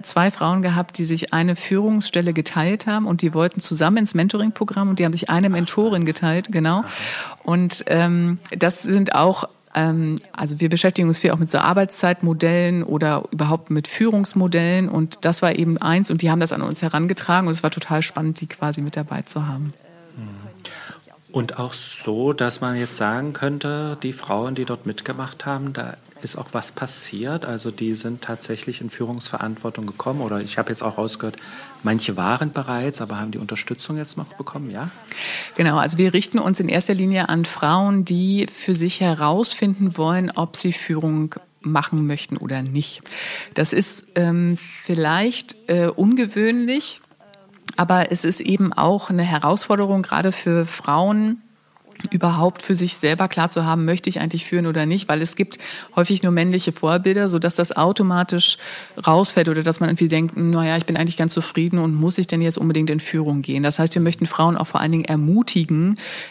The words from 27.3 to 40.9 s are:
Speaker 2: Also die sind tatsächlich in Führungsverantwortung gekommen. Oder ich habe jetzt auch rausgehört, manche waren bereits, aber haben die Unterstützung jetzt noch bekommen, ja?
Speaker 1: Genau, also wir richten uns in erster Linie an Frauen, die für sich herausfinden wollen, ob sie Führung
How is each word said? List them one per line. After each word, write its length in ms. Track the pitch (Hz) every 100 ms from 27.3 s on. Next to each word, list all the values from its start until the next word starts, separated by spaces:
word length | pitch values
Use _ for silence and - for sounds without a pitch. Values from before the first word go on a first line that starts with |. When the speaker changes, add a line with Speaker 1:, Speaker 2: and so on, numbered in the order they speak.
| 165 131
Speaker 2:
Also 240 | 113 117
die 240 | 107 113
sind 300 | 110 117 120
tatsächlich 580 | - 113 - 113 - -
in 80 | 117
Führungsverantwortung 960 | - 120 120 - 110 110 110 113 113 104
gekommen. 360 | - 139 143
Oder 180 | 113 104
ich 180 | 104 -
habe 120 | 113
jetzt 120 | 113
auch 160 | 113 104
rausgehört, 400 | 110 110 110 107 - - - -
manche 340 | 107 110 113 92
waren 360 | 92 127 156
bereits, 480 | 143 131 120 135 143
aber 180 | 110 104
haben 120 | 107
die 60 | 104
Unterstützung 600 | 104 110 - 120 - 151
jetzt 200 | 147 -
noch 160 | 147
bekommen, 380 | - 143 147 131
ja? 180 | 101 175 - - - - - - -
Speaker 1:
Genau, 220 | 165 151
also 220 | 151 165
wir 140 | 185
richten 260 | 180 - 226
uns 200 | - 190
in 100 | 175
erster 260 | 175 196 190
Linie 340 | 190 190 -
an 160 | 165 165
Frauen, 580 | - 151 180 202 196
die 440 | 175 175 190 202 -
für 260 | - -
sich 280 | 170 175 -
herausfinden 920 | 180 151 151 185 233 - 202 196 190 170
wollen, 360 | 160 185 180
ob 240 | - 165 -
sie 180 | 180
Führung 600 | - -